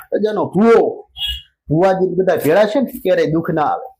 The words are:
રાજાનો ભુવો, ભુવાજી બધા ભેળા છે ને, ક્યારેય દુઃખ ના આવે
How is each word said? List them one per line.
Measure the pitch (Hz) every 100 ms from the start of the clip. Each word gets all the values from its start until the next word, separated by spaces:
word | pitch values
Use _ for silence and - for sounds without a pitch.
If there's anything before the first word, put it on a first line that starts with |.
| -
રાજાનો | - 214 202
ભુવો, | 147 180 233 220 - - - - - - - _ -
ભુવાજી | 156 190 175 185
બધા | 170 185 160
ભેળા | 143 185
છે | 214 285
ને, | 247 -
ક્યારેય | 185 180 151
દુઃખ | 160 165
ના | 160
આવે | 143 87 -